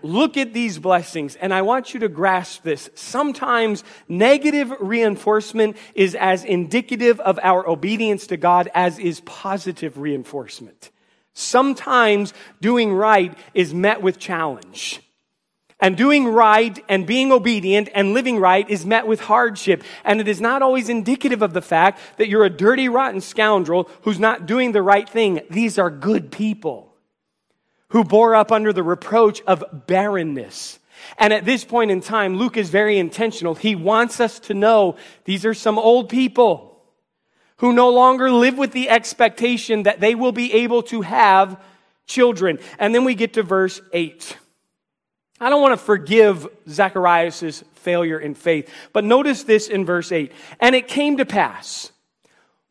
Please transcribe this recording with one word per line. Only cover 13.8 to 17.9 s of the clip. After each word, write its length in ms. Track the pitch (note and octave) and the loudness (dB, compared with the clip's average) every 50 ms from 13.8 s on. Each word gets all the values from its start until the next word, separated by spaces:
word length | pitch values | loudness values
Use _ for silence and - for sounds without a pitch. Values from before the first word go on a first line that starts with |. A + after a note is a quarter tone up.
| F#3 G#3 A3 - F#3 | 0 0 0 0 -2
with 160 | F#3+ F3+ - | -4 -4 -4
challenge. 840 | - - F3+ E3 D#3+ D3 C3 - - F2+ - - - - - - _ _ _ _ _ _ _ _ _ _ _ _ _ _ _ - F#3+ | -8 -8 -6 -6 -6 -6 -8 -10 -16 -20 -16 -14 -12 -12 -12 -14 _ _ _ _ _ _ _ _ _ _ _ _ _ _ _ 0 0
And 140 | F#3 F#3 | 0 2
doing 300 | E3 B3 C#4+ D4 C#4+ C4 | 2 2 4 4 2 2
right 520 | A#3 A3 A#3 A3+ G#3+ G#3+ A3 A#3 A3+ G3 B3 - | 2 4 4 6 6 6 4 2 0 -4 -10 -6
and 200 | - G3 F#3+ F3 | -2 -2 -2 0
being 240 | F3 A#3 C4 C4 C4+ | 0 -2 0 2 4
obedient 580 | C4 A#3+ F#3+ A#3+ A#3 G3+ F3 F#3+ G3 G#3 G#3 G3+ | 4 2 2 2 -2 -2 0 0 0 0 0 0